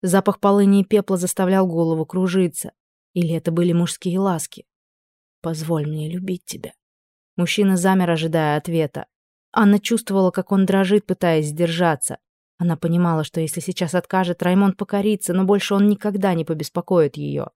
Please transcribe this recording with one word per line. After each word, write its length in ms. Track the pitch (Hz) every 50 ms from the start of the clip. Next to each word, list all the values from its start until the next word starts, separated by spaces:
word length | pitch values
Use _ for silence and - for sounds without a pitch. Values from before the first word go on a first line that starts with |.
| -
Запах 360 | 185 175 196 190 - 196 -
полыни 440 | - 202 196 202 202 196 196 202 190
и 20 |
пепла 320 | - 208 208 202 - 196
заставлял 500 | 180 175 180 - - 190 180 190 190 190
голову 400 | 185 165 165 170 165 165 160 160
кружиться. 680 | - - 185 185 185 175 190 185 175 143 - - - _ _ _ _ _ _ _ _ _
Или 200 | 180 175 160 165
это 160 | 160 156 -
были 220 | 165 170 175 175 170
мужские 480 | 170 175 170 - - - 185 175 185
ласки? 440 | 196 196 180 160 - - - - - _ _ _ _ _ _ _ _ _ _ _ _ _ _ _
«Позволь 480 | - 165 165 156 160 156 170 156 147 147
мне 200 | 156 156 151 156
любить 360 | 170 180 185 190 185 180 _
тебя». 280 | - - 127 - - - _ _ _ _ _ _ _ _ _ _ _ _
Мужчина 400 | - 175 170 - - 202 196 190
замер, 340 | 180 175 190 190 190 185 170
ожидая 480 | 170 160 156 165 160 165 156 151 147 151
ответа. 480 | - - 165 165 156 147 _ 147 - _ _ _ _ _ _ _ _ _ -
Анна 280 | - 220 202 202 208
чувствовала, 500 | 202 - 233 226 233 - 196 196 190 185
как 220 | - - 180 _ 202
он 140 | 196 190
дрожит, 380 | 180 190 190 196 185 202 208 -
пытаясь 400 | - 185 - - 175 165 156 156
сдержаться. 720 | 151 151 151 175 165 165 170 180 170 156 139 - - - - _ _ _ _ _ _ _ _
Она 180 | 175 175 165
понимала, 480 | 156 - 170 165 175 175 175 165 156 156
что 160 | - _ 170
если 180 | 160 151 - 180
сейчас 360 | - - 185 - 185 160 -
откажет, 460 | 180 175 - - 190 185 175 175 _ -
Раймонд 340 | 180 180 190 202 196 190
покорится, 560 | _ 202 - - 202 202 214 214 196 - - 175
но 120 | 185 190
больше 300 | 185 208 202 190 - 208
он 140 | 196 202 208
никогда 460 | 208 202 - 214 190 202 190 196 180
не 100 | 165 156
побеспокоит 720 | - 165 151 151 - _ 175 170 - 190 175 156 143 -
ее. 320 | 147 147 143 143 143 - - _